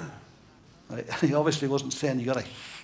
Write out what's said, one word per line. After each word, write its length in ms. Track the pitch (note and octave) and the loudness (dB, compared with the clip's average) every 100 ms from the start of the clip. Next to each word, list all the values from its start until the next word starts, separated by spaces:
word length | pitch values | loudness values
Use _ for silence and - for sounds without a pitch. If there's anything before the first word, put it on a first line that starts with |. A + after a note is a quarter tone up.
| D#3 - - - - - - - - | -12 -14 -20 -20 -20 -20 -20 -20 -12
Right? 200 | A#2+ - - | -8 -6 2
He 100 | D3+ | 4
obviously 340 | D3 D3+ D3+ C#3 | 6 4 2 2
wasn't 280 | C#3 C3 | 0 0
saying 260 | - C#3+ B2+ | -2 0 0
you 60 | A#2+ | 0
gotta 180 | B2+ - - - - | 0 -2 -10 -14 -16